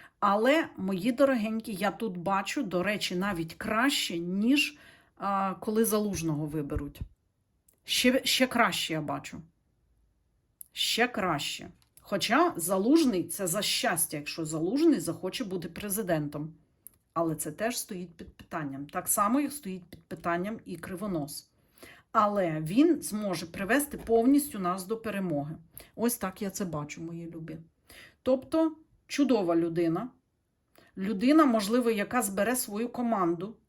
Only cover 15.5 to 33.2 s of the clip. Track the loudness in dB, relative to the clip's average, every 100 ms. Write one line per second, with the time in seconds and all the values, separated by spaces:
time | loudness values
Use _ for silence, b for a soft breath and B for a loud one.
15.5 | -6 -8 -10 -6 -4 0 -2 -2 -6 -10
16.5 | -12 _ _ -20 _ _ -4 -2 -2 -6
17.5 | -4 -4 -4 -8 -10 -12 -14 -20 -20 -12
18.5 | -8 -8 -8 -8 -6 -2 2 2 2 0
19.5 | -6 -10 -10 -14 -20 -16 -8 -4 -2 -4
20.5 | -8 -10 -12 -10 -8 -4 -4 -6 -10 -18
21.5 | _ B B B B _ 2 2 2 0
22.5 | -2 2 6 6 4 -2 -4 -2 -4 -6
23.5 | -6 0 0 0 -6 2 4 6 6 4
24.5 | -2 -2 -2 -4 -6 -4 -4 -2 -2 -4
25.5 | -10 -16 B B -2 -2 0 -4 -4 -8
26.5 | -6 -6 -6 -8 -10 -10 -10 -10 -12 -12
27.5 | -14 -18 _ B B B B 0 0 0
28.5 | 0 0 -2 _ _ -6 0 4 4 4
29.5 | 2 2 2 2 0 -4 -12 _ _ _
30.5 | _ _ b b -6 -4 2 6 8 8
31.5 | 4 2 2 2 0 0 -2 0 0 0
32.5 | 0 -2 -4 -4 -2 -2 2